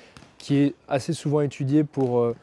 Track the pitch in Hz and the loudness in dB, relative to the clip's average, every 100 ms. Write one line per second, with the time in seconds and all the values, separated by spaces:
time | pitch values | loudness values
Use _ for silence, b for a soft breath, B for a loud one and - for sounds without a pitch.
0 | B B B B - 143 143 - - 139 | B B B B -2 2 2 0 -4 -4
1 | - 160 156 151 147 - 135 147 147 - | -2 -4 -2 0 0 -2 0 0 0 0
2 | 131 123 120 120 | 0 2 0 -2